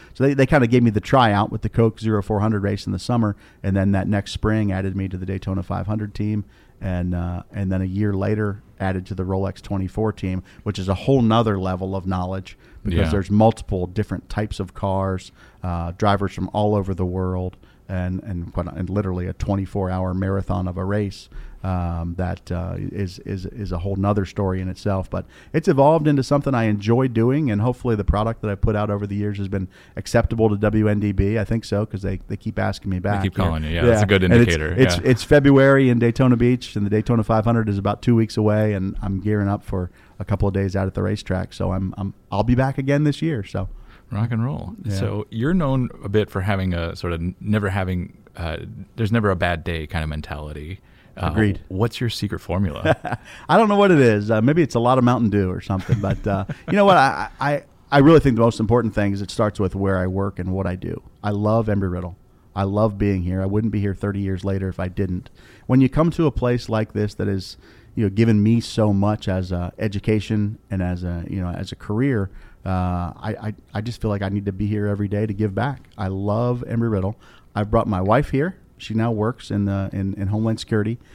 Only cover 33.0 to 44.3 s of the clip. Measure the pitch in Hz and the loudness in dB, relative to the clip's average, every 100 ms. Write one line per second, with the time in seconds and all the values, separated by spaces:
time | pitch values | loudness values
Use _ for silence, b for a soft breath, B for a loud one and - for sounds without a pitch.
33 | 95 101 95 - 90 80 78 85 120 110 | -2 -2 -2 0 -2 -2 -2 2 4 4
34 | 101 98 90 117 120 80 78 90 104 87 | 4 4 6 6 6 4 0 4 4 4
35 | 131 123 - 147 139 135 135 139 131 117 | 2 2 4 6 8 8 8 6 6 4
36 | 117 117 131 117 120 123 - 104 101 107 | 2 4 4 6 4 2 -2 -4 0 0
37 | 107 117 107 110 113 117 110 101 104 104 | 2 0 2 2 2 2 2 0 0 0
38 | - 117 113 - 107 107 107 98 95 - | 2 2 2 2 2 2 2 0 -4 -4
39 | 101 95 104 107 98 101 - 95 90 b | -4 -4 -2 0 0 -2 -4 -6 -6 b
40 | b b 95 104 98 98 98 95 95 98 | b b -6 -2 0 0 -2 -2 -2 -2
41 | 98 104 - 92 92 - 92 92 95 - | -4 -4 -4 -4 -6 -6 -4 -2 -4 -6
42 | 98 - _ 98 113 123 131 139 135 143 | -8 -10 _ -2 2 2 2 -2 0 2
43 | 151 139 160 131 95 101 95 b b b | 2 0 -4 -4 -6 -6 -6 b b b
44 | - 101 120 | -10 -4 -2